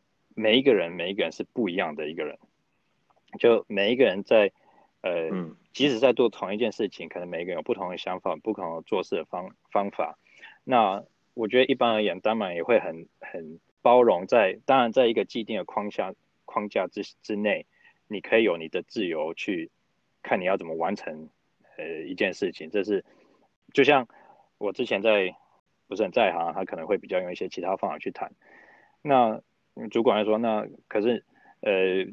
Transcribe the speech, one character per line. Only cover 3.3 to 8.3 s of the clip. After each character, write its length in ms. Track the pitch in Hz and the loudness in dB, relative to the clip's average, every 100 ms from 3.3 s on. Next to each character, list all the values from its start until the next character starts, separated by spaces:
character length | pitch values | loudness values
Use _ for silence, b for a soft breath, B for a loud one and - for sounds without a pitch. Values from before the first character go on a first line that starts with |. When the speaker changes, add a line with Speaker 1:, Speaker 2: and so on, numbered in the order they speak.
| - | 2
Speaker 1:
就 260 | 120 110 - | 4 4 2
每 240 | 113 101 | -2 0
一 40 | 123 | 4
个 100 | 117 | 4
人 180 | 95 | 2
在， 280 | - 113 101 - b b b _ | 4 4 4 0 b b b _
呃， 280 | 95 87 80 | -4 -2 -2
Speaker 2:
嗯。 240 | 92 82 - _ | -4 -8 -12 _
Speaker 1:
即 160 | - 143 | -2 0
使 100 | 113 | 4
在 140 | 127 | 4
做 160 | 117 117 | 4 2
同 240 | - - | 0 -6
一 40 | 107 | -2
件 140 | 117 | -4
事 160 | - 101 | -2 -4
情， 220 | - 82 | -6 -12
可 100 | 87 | -10
能 80 | 87 | -8
每 140 | 85 | -6
一 40 | 87 | -6
个 40 | |
人 80 | 85 | -6
有 40 | |
不 120 | 76 | -4
同 160 | 107 90 | -4 -6
的 80 | 90 | -8
想 240 | - 92 | -8 -6
法， 140 | 95 | -6